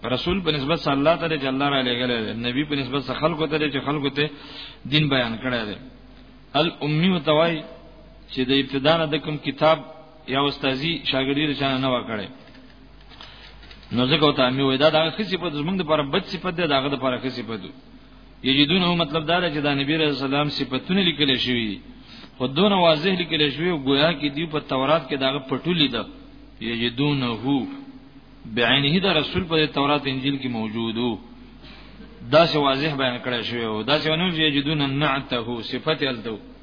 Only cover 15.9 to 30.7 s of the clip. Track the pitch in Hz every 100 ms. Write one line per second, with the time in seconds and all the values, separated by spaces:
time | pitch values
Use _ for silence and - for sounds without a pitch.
15.9 | 156 143 170 180 175 185 165 170 139 135
16.9 | 135 131 123 131 120 110 113 82 - -
17.9 | - - - - - 127 135 143 185 175
18.9 | 175 160 160 151 170 180 151 143 139 139
19.9 | 160 156 135 135 139 147 143 131 127 -
20.9 | 185 180 143 147 123 127 123 110 95 -
21.9 | - - - - - 127 139 208 196 170
22.9 | 156 170 185 170 156 147 131 175 170 135
23.9 | 139 156 156 143 139 165 151 - 135 135
24.9 | 160 147 143 135 143 135 131 160 175 139
25.9 | 117 95 - - - - - 113 117 120
26.9 | 117 147 143 123 113 123 139 104 - -
27.9 | - - - - - 117 110 117 135 143
28.9 | 175 190 156 135 175 180 160 151 139 139
29.9 | 143 139 131 131 139 127 117 110